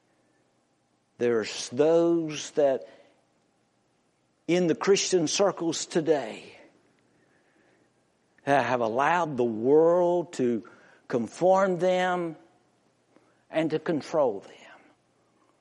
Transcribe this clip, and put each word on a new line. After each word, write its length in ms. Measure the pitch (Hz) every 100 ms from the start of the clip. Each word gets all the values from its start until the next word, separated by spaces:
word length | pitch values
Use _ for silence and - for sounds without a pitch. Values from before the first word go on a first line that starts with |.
| _ _ _ _ _ _ _ _ _ _ _ -
there's 520 | 120 117 101 - -
those 840 | 123 151 165 170 170 160 147 -
that 360 | - 143 131 - - _ _ _ _ _ _ _ _ _ _ _ _ _ _ -
in 200 | 175 175
the 80 | 147
Christian 520 | 196 196 - 185 151
circles 600 | - 196 - 170 - -
today 680 | 180 156 147 113 - - - - _ _ _ _ _ _ _ _ _ _ _ _ _ _ _ _ _ -
that 180 | 139
have 180 | 120 127
allowed 540 | 117 120 143 175 160 127
the 80 |
world 880 | 120 107 123 151 165 175 175 175 165
to 300 | - 123 117 - - - _ -
conform 720 | 117 110 - 180 190 196 175
them 560 | 185 185 180 180 170 156 - _ _ _ _ _ _ _ _ _ _
and 220 | 160 156
to 80 | 156
control 640 | - 156 - 165 135 98
them 520 | - - - - _ _ _ _ _ _ _ _